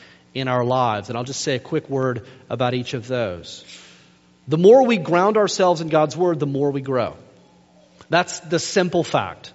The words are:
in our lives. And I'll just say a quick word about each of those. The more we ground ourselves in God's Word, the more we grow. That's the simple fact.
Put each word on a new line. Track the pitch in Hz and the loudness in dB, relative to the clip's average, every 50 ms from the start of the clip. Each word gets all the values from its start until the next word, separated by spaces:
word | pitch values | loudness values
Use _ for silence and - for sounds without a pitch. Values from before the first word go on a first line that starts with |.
| - - - _ _ _ - | -20 -20 -20 _ _ _ -8
in | 131 135 | -6 -4
our | 131 127 123 120 | -2 0 0 0
lives. | 120 127 131 123 117 107 104 101 - | 0 0 0 0 0 0 -2 -6 -8
And | 113 | -8
I'll | 117 123 | -8 -8
just | 135 135 - | -8 -8 -6
say | - 156 135 | -4 -4 -4
a | 123 | -4
quick | - - 160 151 - - | -4 -4 -6 -6 -4 -4
word | 139 135 131 131 123 113 - - - - - - | -4 -2 -2 -2 -4 -6 -10 -16 -20 -18 -12 -8
about | - 120 127 123 131 | -4 -2 -2 -2 -2
each | 127 120 - - | -4 -6 -6 -8
of | 123 110 123 | -10 -8 -6
those. | 127 123 117 98 90 85 85 - - - - - - - - - - - _ _ _ _ _ _ _ _ - 127 | -4 -4 -4 -4 -6 -8 -12 -16 -18 -20 -20 -20 -20 -20 -20 -20 -20 -20 _ _ _ _ _ _ _ _ -8 -4
The | 151 | 0
more | 160 175 202 240 269 262 | 6 8 8 8 8 8
we | 240 233 | 6 2
ground | 190 156 - 170 175 185 208 214 | 0 0 0 2 2 2 2 2
ourselves | 220 208 185 - - 190 180 175 151 | 2 0 0 0 2 2 2 2 0
in | 165 156 | -2 0
God's | 156 156 156 151 - | 2 2 2 2 0
Word, | 156 180 175 165 147 | 0 0 0 0 0
the | 151 | -2
more | 143 139 135 143 143 | -4 -2 -2 -2 -2
we | 139 139 | -2 -4
grow. | 131 131 131 123 110 90 - - - - - - _ _ _ _ _ _ _ _ _ _ _ - - - | -4 -4 -2 -2 -2 -4 -6 -12 -20 -20 -20 -20 _ _ _ _ _ _ _ _ _ _ _ -20 -6 0
That's | 156 175 175 - - - | 0 0 0 0 -6 -14
the | - 156 175 156 | -8 -4 -4 -4
simple | - - - 202 180 175 180 175 156 | -2 -2 0 0 0 2 0 -2 -2
fact. | - - 139 101 90 80 - - - | 0 -2 -2 -2 -4 -8 -14 -18 -20